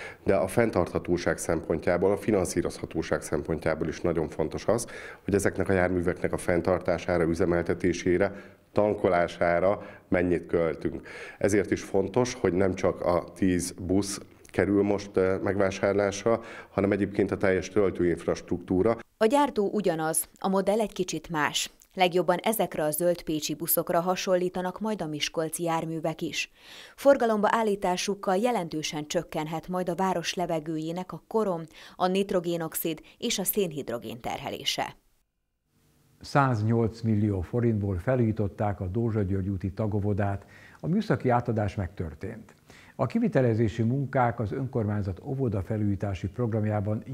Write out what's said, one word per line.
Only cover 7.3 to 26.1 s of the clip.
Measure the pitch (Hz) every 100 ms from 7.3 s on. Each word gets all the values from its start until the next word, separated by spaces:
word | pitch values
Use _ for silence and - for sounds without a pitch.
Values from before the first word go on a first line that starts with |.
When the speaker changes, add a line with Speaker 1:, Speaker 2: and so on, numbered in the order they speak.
| 85 87 85 85 87 92 82 92 87 98 98 - - _
Speaker 1:
tankolására | - 104 98 98 87 85 - 87 85 92 104 - - -
mennyit | 92 90 82 -
költünk. | 87 82 - 82 - - - - -
Ezért | 104 101 -
is | 92
fontos, | - 98 98 - 123
hogy | - 95
nem | 87 98
csak | 95 92 -
a | 85 85 - -
tíz | 95 90 85
busz | - 87 95 95 - - - -
kerül | - 92 101
most, | 101 101 -
ö, | 95 92 95
megvásárlásra, | 104 98 95 98 101 98 101 95 113 113 - - -
hanem | - 101
egyébként | 101 98 98 98
a | 98
teljes | 101 92 -
töltőinfrastruktúra. | 107 95 87 87 80 - 85 - 87 - 92 113 117 - -
Speaker 2:
A | 220
gyártó | 285 285 214 196
ugyanaz, | 208 185 160 160 165 - -
a | 190
modell | 190 190 220
egy | 208
kicsit | - 175 156 -
más. | 160 143 - - - _
Legjobban | - 180 175 170 175
ezekre | - - 175 175
a | 151
zöld | 151 175 170
pécsi | - 156 151 151
buszokra | 165 - 156 170
hasonlítanak | 180 185 202 180 180 185 185 -
majd | 214 208
a | 156
miskolci | 147 - 165 160 165
járművek | 165 165 160 160 160